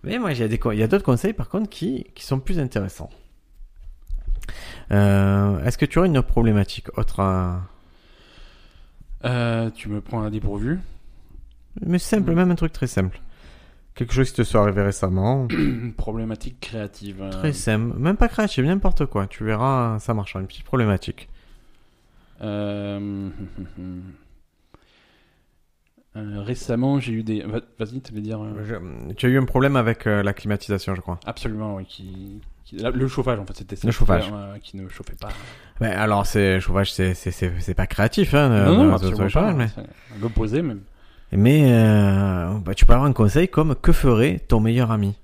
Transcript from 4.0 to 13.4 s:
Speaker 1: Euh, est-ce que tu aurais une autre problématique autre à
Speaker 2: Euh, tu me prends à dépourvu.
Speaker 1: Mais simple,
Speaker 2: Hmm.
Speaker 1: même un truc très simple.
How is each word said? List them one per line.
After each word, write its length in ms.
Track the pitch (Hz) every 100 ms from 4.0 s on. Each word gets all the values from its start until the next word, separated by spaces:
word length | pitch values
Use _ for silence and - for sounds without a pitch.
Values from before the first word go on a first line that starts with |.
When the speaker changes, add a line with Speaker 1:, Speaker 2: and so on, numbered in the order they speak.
| - - - - - - - - -
Speaker 1:
Euh, 720 | 101 101 98 98 101 101 95
est-ce 140 | 90 -
que 80 | 147
tu 120 | -
aurais 100 | 185
une 100 | 139
autre 100 | -
problématique 680 | - 113 104 98 - - -
autre 220 | 104 -
à 420 | 98 92 90 90 92 - _ - _ - - - - - - - - - - -
Speaker 2:
Euh, 460 | 120 123 117 113 113
tu 140 | - -
me 120 | 104
prends 220 | - 113
à 80 | 107
dépourvu. 500 | 107 101 101 120 180 - - - - - - - - - -
Speaker 1:
Mais 140 | 165 180
simple, 340 | - 214 175
Speaker 2:
Hmm. 40 | 165
Speaker 1:
même 140 | 185
un 40 | 175
truc 160 | 165
très 140 | - 127
simple. 340 | - 92 - - -